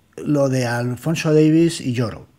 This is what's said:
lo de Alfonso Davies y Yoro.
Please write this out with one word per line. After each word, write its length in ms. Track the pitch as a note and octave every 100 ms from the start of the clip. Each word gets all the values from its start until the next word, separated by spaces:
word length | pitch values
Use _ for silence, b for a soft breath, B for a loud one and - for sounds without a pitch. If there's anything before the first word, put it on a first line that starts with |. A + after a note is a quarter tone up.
| _ -
lo 320 | - D3 C#3
de 180 | C3 A#2+
Alfonso 680 | A#2+ B2 B2 - E3 D#3
Davies 480 | D#3 D#3 D#3+ E3 E3
y 120 | -
Yoro. 360 | A#2+ A#2 - -